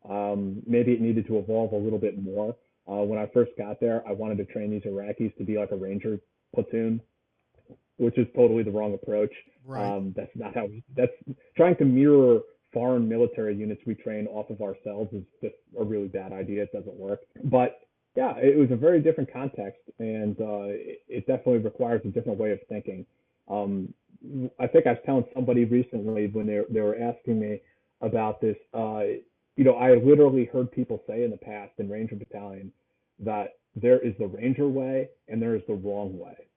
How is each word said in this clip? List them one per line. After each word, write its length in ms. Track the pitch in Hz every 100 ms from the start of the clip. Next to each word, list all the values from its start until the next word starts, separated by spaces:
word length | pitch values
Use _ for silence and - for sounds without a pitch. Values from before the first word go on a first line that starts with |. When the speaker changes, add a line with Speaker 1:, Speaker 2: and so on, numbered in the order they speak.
| -
Speaker 1:
Um, 520 | 101 101 101 98 98 -
maybe 280 | 120 120
it 80 | 120
needed 260 | 113 113 101
to 100 | 110
evolve 360 | 95 113 113
a 40 | 104
little 220 | 107 110
bit 220 | 104 98
more. 340 | 95 98 107 127 _ _ -
Uh, 140 | 101
when 160 | 104 107
I 80 | 104
first 240 | - 117 -
got 220 | 104 104
there, 240 | 117 113 107
I 60 |
wanted 240 | 101 107 104
to 80 | 98
train 260 | - 104
these 120 | 107
Iraqis 520 | 101 98 101 104 110 -
to 60 |
be 140 | 95 104
like 140 | 101
a 40 | 101
Ranger 440 | 95 101 110 104 _ _ _ -
platoon, 460 | 107 113 113 113 - _ _ _ _ _ _ - _ _
which 200 | 120 120
is 100 | 117 -
totally 280 | 120 113
the 80 | 107
wrong 220 | 104 107
approach. 380 | 98 - 104 107 - - _ 127
Speaker 2:
Right. 180 | 107 101
Speaker 1:
Um, 280 | 101 98 92
that's 160 | 101 -
not 200 | 107 120
how 100 | 104
we, 180 | 107 - 131
that's 160 | 127 - - 135 _ -
trying 200 | 170 175
to 80 | 139
mirror 540 | 127 143 143 127 117 - _ _
foreign 340 | 117 123 127 113
military 460 | 113 117 - 107 101
units 260 | 107 104 -
we 100 | 107
train 320 | - 107 107
off 220 | 107 104
of 120 | 101
ourselves 500 | 104 95 - 101 107
is 100 | 104 92 _
just 140 | 117 - _ -
a 40 |
really 240 | 107 107 98
bad 240 | 95 95
idea. 320 | 98 95 101
It 80 | 101
doesn't 240 | 104 95 -
work. 260 | 98 101 - -
But 380 | - 123 120 - _ _ _ -
yeah, 200 | 127 123
it 200 | 131 143
was 140 | 131
a 40 | 120
very 260 | 147 175
different 300 | 151 160 135
context, 480 | 127 139 - 101 - _ -
and, 400 | 113 110 107 95
uh, 280 | 110 104 101
it, 320 | 101 - - _
it 200 | 120 -
definitely 320 | 131 - 120
requires 420 | 107 - 123 117 107
a 20 |
different 320 | 95 113 104
way 120 | 107
of 80 | 98 -
thinking. 360 | 107 101 95 92 _ _ _ _
Um, 440 | 101 101 98 92 - _ - - 135 127 _
I 60 | 127
think 200 | 165 -
I 40 |
was 60 | 117 -
telling 200 | 139 120 -
somebody 300 | 123 120 117
recently 640 | 120 123 120 104 110 104
when 200 | 107 107
they, 140 | 104 101
they 120 | 113
were 160 | 104 107
asking 400 | 120 117 - 113
me 220 | 107 104 _ _ _ _
about 400 | 110 113 110 107
this, 140 | 113 104 _
uh, 280 | 123 110 107 104 110 - _ _ -
you 80 |
know, 120 | 131 120
I 200 | 127 123
literally 500 | 123 147 147 131 120
heard 260 | 131 123
people 300 | - 123 110 -
say 160 | 113
in 80 | 120
the 60 | 104
past 360 | - 107 101 -
in 120 | 101
Ranger 260 | 104 110 101
Battalion 560 | 101 104 101 98 95 _ _ _ _ _
that 380 | 101 104 101 - _ -
there 240 | 117 127
is 140 | 120 104
the 80 | 104
Ranger 400 | 95 120 135 143
way 420 | 135 131 135 127 _ _
and 120 | 110
there 140 | 113 110
is 60 | -
the 80 | 104
wrong 420 | 98 101 101 92
way. 300 | 85 - -